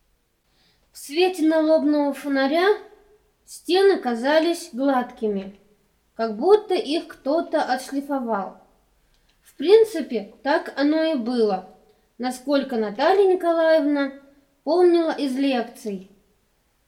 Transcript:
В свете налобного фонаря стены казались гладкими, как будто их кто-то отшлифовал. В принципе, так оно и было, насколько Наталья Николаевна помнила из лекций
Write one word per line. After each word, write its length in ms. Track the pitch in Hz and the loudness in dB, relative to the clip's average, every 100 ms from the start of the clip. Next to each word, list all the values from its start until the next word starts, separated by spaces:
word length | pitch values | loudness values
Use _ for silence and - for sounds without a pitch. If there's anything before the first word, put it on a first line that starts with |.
| _ _ _ _ _ _ _ _ _ | _ _ _ _ _ _ _ _ _
В 60 | - | -20
свете 480 | - 294 370 370 311 | -8 -2 0 2 0
налобного 680 | 320 311 320 277 294 285 | 2 2 2 2 0 0
фонаря 540 | 277 285 269 269 320 381 415 - - _ _ _ _ | -4 -4 0 0 2 2 0 -4 -20 _ _ _ _
стены 540 | _ - - 359 392 359 | _ -14 -2 2 4 2
казались 720 | 254 226 262 311 320 339 - | 0 -2 0 2 2 -2 -8
гладкими, 880 | 226 277 254 233 - 220 196 190 - _ _ _ _ _ | -4 0 0 -2 -6 -4 -4 -8 -16 _ _ _ _ _
как 220 | - 226 214 | -8 -6 -2
будто 380 | 320 415 - | 4 4 4
их 340 | 247 233 320 320 | -4 -2 -4 -6
кто-то 540 | - 269 320 330 311 | -10 -4 -4 -2 -4
отшлифовал. 1000 | 240 262 - 277 277 277 233 208 185 - _ _ _ _ _ _ _ _ | -2 -4 -6 -8 -6 -6 -4 -6 -6 -14 _ _ _ _ _ _ _ _
В 120 | _ - | _ -6
принципе, 800 | 285 440 440 330 240 226 202 - | 4 6 6 0 -6 -8 -8 -8
так 300 | 269 320 - - | -2 -2 -2 -2
оно 260 | 285 311 | 0 2
и 120 | 320 | 0
было, 540 | 302 226 247 214 185 185 - _ _ _ - | -2 -2 0 0 -2 -8 -20 _ _ _ -10
насколько 580 | 254 247 - 285 - 240 | -10 -8 -2 -2 0 -4
Наталья 540 | 214 202 302 392 392 | -4 0 2 4 4
Николаевна 800 | 359 339 330 320 320 294 285 277 - - _ _ _ | 2 0 2 4 4 2 0 -2 -8 -20 _ _ _
помнила 460 | - 339 359 339 320 | -2 4 4 4 0
из 260 | 254 277 254 | -2 -4 -2
лекций 760 | 277 247 226 - 214 190 - _ _ _ _ _ _ _ | 0 -2 -4 -10 -10 -10 -12 _ _ _ _ _ _ _